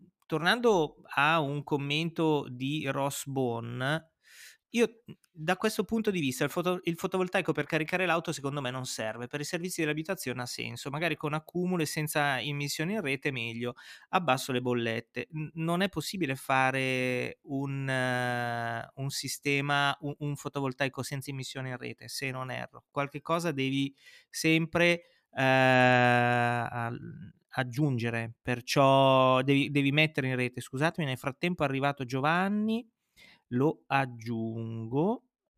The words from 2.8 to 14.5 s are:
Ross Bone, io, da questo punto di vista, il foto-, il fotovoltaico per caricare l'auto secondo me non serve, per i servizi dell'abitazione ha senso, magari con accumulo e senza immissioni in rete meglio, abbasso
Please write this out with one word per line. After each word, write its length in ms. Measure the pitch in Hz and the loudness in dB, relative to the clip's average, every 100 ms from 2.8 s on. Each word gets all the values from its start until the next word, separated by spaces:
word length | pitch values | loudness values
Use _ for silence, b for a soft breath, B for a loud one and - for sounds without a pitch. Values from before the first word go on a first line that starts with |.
| 135 | -4
Ross 380 | 139 139 - 143 | -2 -2 -4 -6
Bone, 840 | 135 127 117 117 123 131 160 - _ B B B B _ | -2 -2 -2 -6 -4 -2 -2 -6 _ B B B B _
io, 300 | 233 233 - - - _ | 0 0 0 -20 -20 _
da 260 | - 156 180 | -6 -2 0
questo 280 | 220 - | 0 -2
punto 260 | 190 226 214 | 0 0 0
di 80 | 185 | 0
vista, 240 | 139 123 | -2 0
il 80 | 143 | -2
foto-, 300 | - 175 180 | 0 -2 -2
il 140 | 170 170 | -2 -4
fotovoltaico 560 | 180 185 180 196 165 | -2 0 0 0 0
per 120 | 151 | -2
caricare 420 | 139 160 156 180 180 | -2 -2 -2 -2 0
l'auto 260 | 165 170 | 0 -2
secondo 280 | 151 139 147 | -6 -4 -4
me 120 | 127 | -4
non 140 | 131 127 | -6 -8
serve, 420 | - 110 113 120 | -6 -6 -6 -8
per 100 | 147 | -6
i 60 | |
servizi 360 | 147 170 180 - | -6 -6 -6 -2
dell'abitazione 640 | 156 151 160 190 - 123 | -2 -2 -4 -6 -6 -6
ha 40 | 120 | -8
senso, 440 | - 117 117 143 | -8 -8 -8 -8
magari 240 | 143 170 | -4 -4
con 180 | 151 151 | -4 -4
accumulo 500 | 151 - 175 180 180 | -6 -6 -4 -2 0
e 40 | 147 | -2
senza 540 | 160 151 156 143 127 | -2 -2 0 0 0
immissioni 540 | 139 143 143 - 160 | -2 -4 -4 -4 -2
in 60 | 220 | -2
rete 300 | 147 135 151 | -2 -2 -2
meglio, 440 | 131 117 117 120 - B B B | -4 -6 -4 -6 -8 B B B
abbasso 420 | 185 160 131 - | 0 2 0 2